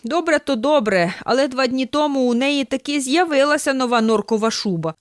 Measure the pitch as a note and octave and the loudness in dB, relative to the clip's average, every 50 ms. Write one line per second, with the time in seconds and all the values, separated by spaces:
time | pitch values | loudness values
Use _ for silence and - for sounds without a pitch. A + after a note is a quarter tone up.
0 | - A3+ C#4+ F4 E4 E4+ D#4 C#4+ - - C#4 A3 A3 C#4+ D4+ C#4+ G#3+ A3 G3 F#3 | -8 -4 -4 -2 0 0 0 0 0 -2 -4 -2 0 2 2 2 2 2 2 2
1 | E3+ D#3+ - - - - A#3 B3+ - - B3+ B3 C4 A#3+ B3+ C4 C4 - - D4 | 0 0 -2 -6 -4 -2 0 0 0 0 0 -2 -2 -2 -2 -2 -4 -2 -2 0
2 | D4+ D4+ C#4 C4+ B3+ B3 A#3+ A#3 C4+ C#4 C#4+ C#4 C4+ - C4+ C4 - C#4+ C#4+ D4 | 0 0 0 0 2 2 2 2 0 0 0 0 -2 -2 -4 -6 -4 -2 -4 -2
3 | C4 B3+ C4+ E4+ F#4 E4+ D4+ C4+ C4+ D4 D4 D4 - D4+ C4+ C4 B3+ A#3+ B3 A#3 | -2 0 2 2 2 2 2 2 2 2 2 0 0 0 -2 0 0 0 0 2
4 | A3 A3 A3+ G#3+ G#3 - A3+ G#3+ G#3+ A3+ A3 - - G#3+ F3+ E3 D#3 D#3+ D#3 _ | 2 2 2 0 0 0 0 0 0 0 -2 -2 -4 -4 -2 -2 -4 -6 -6 _